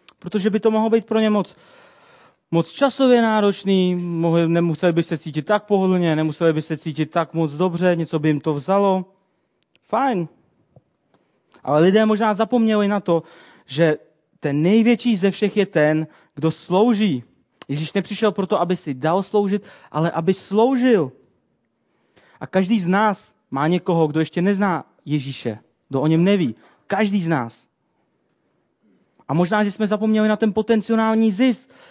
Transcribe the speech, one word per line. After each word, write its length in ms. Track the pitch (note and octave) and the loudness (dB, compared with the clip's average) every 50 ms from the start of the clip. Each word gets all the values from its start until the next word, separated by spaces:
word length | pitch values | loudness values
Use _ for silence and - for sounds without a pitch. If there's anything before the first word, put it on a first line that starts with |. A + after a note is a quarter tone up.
| _ - _ _ | _ -20 _ _
protože 320 | - E3+ - G#3+ F3+ G#3+ | -12 -6 -4 -2 0 0
by 100 | F#3+ G#3+ | -2 0
to 100 | - A3+ | 0 0
mohlo 200 | A3 G#3+ A3 A3+ | 0 0 0 0
být 160 | G#3+ A3+ A3+ | 0 0 0
pro 140 | - A3 A3 | -2 -2 0
ně 100 | A3 G#3+ | 0 2
moc, 260 | G#3 G#3 F#3+ - - _ _ _ _ - - _ _ _ _ _ - _ _ _ _ _ _ _ | 0 0 -2 -4 -10 _ _ _ _ -20 -20 _ _ _ _ _ -20 _ _ _ _ _ _ _
moc 200 | - E3 E3 - | -2 -2 -2 -2
časově 520 | - - C#4 C4+ - - C4+ B3+ B3 A#3+ A#3 | -2 -2 -2 -2 0 2 2 4 4 4 4
náročný, 720 | A3+ G#3+ G#3+ G#3 G3+ G3 - - F#3+ G3 F#3+ F#3 F3+ F3+ | 2 2 2 2 0 0 -2 -2 0 2 2 2 0 0
mohli, 540 | F3+ F3 F3 E3+ E3 E3 E3+ E3 E3+ E3+ E3 | -2 -4 -4 -4 -2 0 2 2 2 2 2
nemuseli 440 | E3+ E3+ E3+ E3+ D#3 - - F3+ E3 | 2 0 0 0 -2 0 0 0 0
by 100 | E3 D#3+ | 0 -2
se 160 | - E3+ D3+ | -2 -6 -8
cítit 280 | - E3 C#3 D3+ C#3+ | -8 -8 -8 -6 -2
tak 180 | - G#3 G#3 G#3 | -2 -2 -2 0
pohodlně, 520 | - G#3 G3 F#3+ F#3 F#3 F3+ F3 E3 D#3 | 0 0 0 2 2 0 0 0 0 0
nemuseli 360 | D#3 D#3 D#3+ D3 - E3+ E3 D#3 | 0 -2 -2 -2 0 0 0 0
by 100 | D3+ D3+ | 0 -4
se 140 | - D#3+ | -6 -8
cítit 340 | D3 - D#3+ D3 C#3+ D#3 D3+ | -8 -8 -8 -6 -4 -6 -2
tak 240 | - E3+ E3 D#3+ - | -2 -4 -4 -2 -2
moc 180 | D#3+ E3 D3+ C#3 | -4 -4 -4 -2
dobře, 440 | D3 F3+ F#3 E3 E3 F3+ F#3 F3 | -2 -2 -2 -2 0 0 0 0
něco 220 | E3 E3 - - D#3+ | 0 -2 -4 -4 -2
by 100 | D3 D#3 | 0 0
jim 120 | D3+ C#3+ | 0 0
to 140 | - D#3+ D3+ | -2 -4 -4
vzalo. 500 | C#3+ C3 - F#3+ G3+ G3+ G3 F#3+ F#3+ F3+ - _ _ _ _ _ _ _ _ _ _ _ _ _ _ _ | -4 -2 0 0 2 2 2 0 0 -4 -8 _ _ _ _ _ _ _ _ _ _ _ _ _ _ _
Fajn. 420 | _ - A3 C4+ C4+ A#3+ F#3 E3 D#3 - _ _ _ _ _ _ _ _ _ _ _ _ _ _ _ _ _ _ _ _ _ _ _ _ _ - | _ -4 -2 0 0 -2 -2 -4 -6 -10 _ _ _ _ _ _ _ _ _ _ _ _ _ _ _ _ _ _ _ _ _ _ _ _ _ -4
Ale 160 | - C#3+ D3+ | 0 2 4
lidé 260 | E3 F#3 F#3+ G#3+ A3 | 4 4 4 4 2
možná 280 | G#3+ G#3+ G3 A3+ A3 G#3+ | 2 0 0 0 -2 0
zapomněli 540 | F3+ A3 G#3+ B3+ A#3+ A3+ A3 A3 G#3 G#3 G3+ | -2 -2 0 0 2 2 2 2 2 0 0
na 120 | G#3 G3+ | -2 -2
to, 220 | - - F3 E3 D#3+ - - - - - _ _ _ | 0 0 0 0 -2 -6 -14 -20 -20 -20 _ _ _
že 320 | - C3+ C#3 E3+ D#3+ D3+ D3+ - _ _ _ _ _ _ _ | -8 -2 2 2 2 2 -2 -6 _ _ _ _ _ _ _
ten 220 | - D3+ C#3 D3 D#3 | -6 -4 -2 0 2
největší 540 | F3 G#3 A3+ A3 A#3 A#3+ - - A#3+ A3+ | 2 4 4 4 4 2 2 0 0 0
ze 140 | F#3 F3 G3 | 0 0 -2
všech 260 | F#3+ - G#3+ G3 - | 0 -2 -4 -2 0
je 100 | G#3 G3 | -2 -2
ten, 400 | F#3+ - E3 D3+ D3+ D#3 D#3 D#3+ D#3 _ _ _ _ _ | 0 2 2 2 2 2 0 -2 -4 _ _ _ _ _
kdo 160 | - C#3 D#3+ | -4 -4 -4
slouží. 720 | D#3+ - - - F3 F#3 G#3+ B3 A#3 G3 G#3+ G3+ D3 B2 A2+ - _ _ _ _ _ _ - - | -4 -4 -6 -2 0 2 2 2 2 2 0 0 0 -2 -6 -12 _ _ _ _ _ _ -10 -8
Ježíš 240 | C#3 D3 D#3+ D3 - | -6 -6 -6 -4 -4
nepřišel 400 | G3+ F#3 - G#3+ - A3+ G#3 F#3 | -6 -6 -6 -4 -2 -2 0 0
proto, 280 | - F#3+ F3+ G#3+ E3 | -2 -2 -2 -2 -2
aby 160 | F3 F3 F#3 | 0 -2 -2
si 180 | - - D#3 C3+ | -4 -4 -8 -8
dal 280 | B2+ B2+ D#3 E3+ G3 F#3+ | -4 -2 0 0 0 -2
sloužit, 400 | - - G#3 G3+ G3 G3 G3+ G3 - - - - - | 0 0 0 0 0 -2 -4 -6 -10 -20 -20 -20 -8
ale 200 | - D3+ D#3+ E3+ | -4 -2 -2 -2
aby 240 | - E3 E3 F3 F#3+ | -2 -2 -2 -2 -2
sloužil. 760 | - - - F#3+ G#3 A3+ C4 C4+ B3 B3 C4 A#3+ G3 D3+ B2+ - _ _ _ _ _ _ _ _ _ _ _ _ _ _ _ _ _ _ _ _ _ _ _ _ _ | -2 -6 -4 0 2 2 2 2 2 2 2 2 2 0 -2 -6 _ _ _ _ _ _ _ _ _ _ _ _ _ _ _ _ _ _ _ _ _ _ _ _ _
A 60 | E3 | -16
každý 340 | - - F#3+ G3 F3+ A#3 A3 | -4 -2 -2 0 2 0 0
z 80 | F3 E3+ | 0 0
nás 460 | F#3 G3 A3 G#3+ G3 - - _ _ _ _ _ - | 2 2 2 0 0 -4 -8 _ _ _ _ _ -6
má 120 | C3+ C#3+ | -2 0
někoho, 400 | D#3 F3 F3+ - - F3 E3 D#3+ | 0 0 0 0 0 0 2 0
kdo 140 | D3+ C#3+ D#3+ | 0 0 -2
ještě 220 | D#3 - - F3+ F3 | -4 -2 -2 -2 -2
nezná 420 | G3 G3+ F#3+ G#3 G3 F3 D3 - - _ _ _ | 0 0 0 0 -2 -2 -4 -6 -12 _ _ _
Ježíše, 540 | - D3 D3+ B2+ C3+ C3+ - - A#2+ G#2+ G#2+ - _ _ _ _ _ | -4 -4 -4 -4 -6 -10 -8 -8 -8 -8 -8 -14 _ _ _ _ _
kdo 120 | - C3+ | -4 -2
o 60 | C3 | 0
něm 180 | D#3 D#3+ D#3+ F3 | 2 2 2 2
neví. 300 | F#3+ G#3 G3 E3 B2 A2 - _ _ _ _ _ | 2 2 2 0 -2 -4 -8 _ _ _ _ _
Každý 360 | - G3 F#3+ A3 G3+ G3 G3+ E3+ | -6 -4 -2 -2 0 -2 -2 -2
z 60 | E3 | -2
nás. 380 | E3 C#3 A#2+ A#2 - - _ _ _ _ _ _ _ _ _ _ _ _ _ _ _ _ _ _ _ _ _ _ _ _ _ _ _ _ _ _ _ _ _ - | -2 -2 -4 -6 -10 -16 _ _ _ _ _ _ _ _ _ _ _ _ _ _ _ _ _ _ _ _ _ _ _ _ _ _ _ _ _ _ _ _ _ -4
A 60 | C#3 | -2
možná, 300 | D#3+ F3+ E3 G#3+ G#3 G#3+ | 0 0 2 0 0 0
že 80 | G3+ F#3+ | -2 -2
jsme 140 | - A3 | -4 -2
zapomněli 420 | G3 G#3+ G#3 G#3+ A3 G#3+ G#3+ G#3+ G#3+ | -2 -2 -2 0 0 2 2 2 2
na 80 | G#3+ | 0
ten 160 | G#3 A3+ A3 F#3+ | 0 0 -2 0
potenciální 800 | A3 G#3+ - A#3 A3 F#3 - A3+ A3 A3+ A3 A3 A3 A3+ A3 G3 | -2 0 0 0 0 0 0 0 0 0 2 2 2 2 2 2
zisk, 380 | F#3 B3+ C4 A3+ - - _ _ - - - | 2 0 0 0 -2 -8 _ _ -20 -20 -20